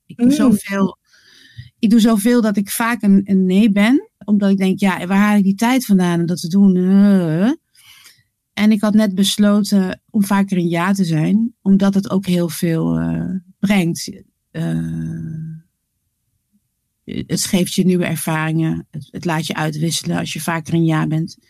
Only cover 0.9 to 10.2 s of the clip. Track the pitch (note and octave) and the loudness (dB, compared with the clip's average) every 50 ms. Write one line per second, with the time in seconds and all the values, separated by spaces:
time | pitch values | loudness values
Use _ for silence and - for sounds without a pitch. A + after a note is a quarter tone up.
0.9 | - - _ _ _ _ _ _ _ - _ _ _ - - - _ _ - G#3+ | -4 -8 _ _ _ _ _ _ _ -20 _ _ _ -20 -20 -20 _ _ 0 2
1.9 | G3+ A#3+ G#3 A#3+ A3+ G#3 G3 A#3+ A#3+ B3 G#3+ A3 G3+ G#3+ G3+ G3 - - A#3 A3+ | 4 4 4 4 2 2 2 2 2 2 2 2 0 -2 -4 -4 -4 -4 -4 -2
2.9 | A#3+ A#3 - G#3 G3 G3 G3 - G3 F#3+ F#3+ F#3 F3+ G3 A3 A#3 F#3+ G3+ G3+ A3 | -2 0 2 4 4 4 4 2 2 2 2 2 2 4 4 4 4 2 4 4
3.9 | C4 D#4 G#4+ - _ _ - - G#3 G3+ G3+ G3 G3 G3 G3 F#3+ F#3 D#3 - G3 | 2 2 0 -4 _ _ -4 -2 0 2 2 2 2 2 2 0 0 0 0 0
4.9 | F3+ E3 E3+ F3 G3 G3 G#3 G#3 G#3 G#3 G3 F#3+ G3 G3 A3+ A#3 B3+ C4+ B3 - | 0 -2 -4 -2 0 2 2 4 2 2 2 2 0 0 0 0 0 0 2 2
5.9 | G#3 F#3 F3 F3 E3+ E3+ E3+ D#3+ F3+ E3 - E3+ E3 G3+ G3+ G3 F#3 F3+ F3+ F#3 | 2 2 2 2 0 0 -2 -2 -4 -6 -6 -2 2 4 4 4 4 2 2 2
6.9 | F#3+ G3 G3+ G3+ G3 F#3+ F3 E3 D3+ E3 F#3+ A#3 D4+ E4+ _ _ _ _ _ - | 4 4 6 6 4 2 2 0 0 0 0 0 -2 -4 _ _ _ _ _ -20
7.9 | - - - - _ _ _ _ _ _ _ _ _ - G3+ G#3+ A3 G#3 - G#3+ | -20 -20 -20 -20 _ _ _ _ _ _ _ _ _ 0 2 2 2 2 0 2
8.9 | G3+ G#3+ A3 G#3+ F#3 F#3 G3 G3 - - G#3 G#3 G3+ G#3 G#3 G3+ - - F#3+ F#3 | 2 2 2 2 0 0 0 0 2 2 2 2 4 2 2 2 0 0 0 0
9.9 | - - _ _ - A3+ | -4 -8 _ _ -2 -2